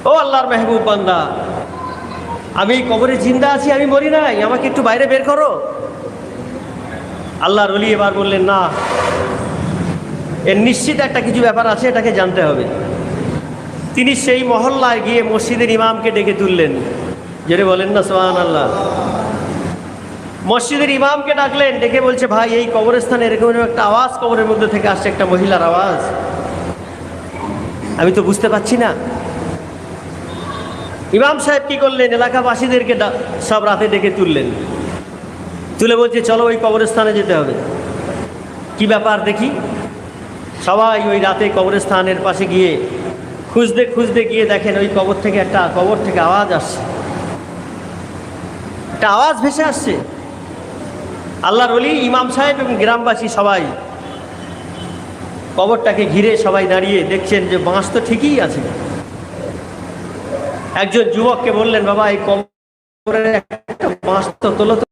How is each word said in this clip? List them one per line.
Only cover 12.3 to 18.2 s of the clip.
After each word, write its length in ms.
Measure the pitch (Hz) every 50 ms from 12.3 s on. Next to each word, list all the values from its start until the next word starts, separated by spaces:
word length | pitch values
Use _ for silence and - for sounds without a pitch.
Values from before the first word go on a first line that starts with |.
| 185 190
হবে।" 220 | 165 151 143 127 120 - - - - - - - - - 90 87 - - - - - - - - - - - - - - -
তিনি 220 | 254 254 269 269
সেই 260 | 254 - 277 247 254
মহল্লায় 580 | 254 247 240 214 220 262 269 269 262 247 233 220 202
গিয়ে 180 | 214 233 233
মসজিদের 480 | 220 220 220 214 - - 240 247 233 220
ইমামকে 400 | 220 220 226 226 220 220 220 226
ডেকে 220 | 214 214 196 208
তুললেন। 480 | 196 - 202 190 185 170 160 143 135 131 123 - - - - - - - - - - - - 160
জোরে 160 | 170 180 202
বলেন 240 | 190 185 185 190 196
না 140 | 208 202
সুবহানাল্লাহ। 680 | 190 190 190 185